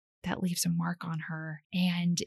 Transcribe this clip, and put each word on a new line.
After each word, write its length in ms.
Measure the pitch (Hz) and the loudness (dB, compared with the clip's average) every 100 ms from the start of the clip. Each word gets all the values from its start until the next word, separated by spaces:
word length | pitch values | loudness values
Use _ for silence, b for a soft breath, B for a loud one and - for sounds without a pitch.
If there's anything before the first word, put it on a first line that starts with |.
| _ _ | _ _
that 180 | - - | -6 -2
leaves 220 | 180 175 | -2 0
a 60 | 175 | 0
mark 340 | 170 170 175 | 0 0 -2
on 160 | 170 160 156 | -4 -6 -6
her. 340 | 160 160 156 _ | -8 -8 -10 _
And 460 | 185 180 175 175 175 | 0 2 2 4 4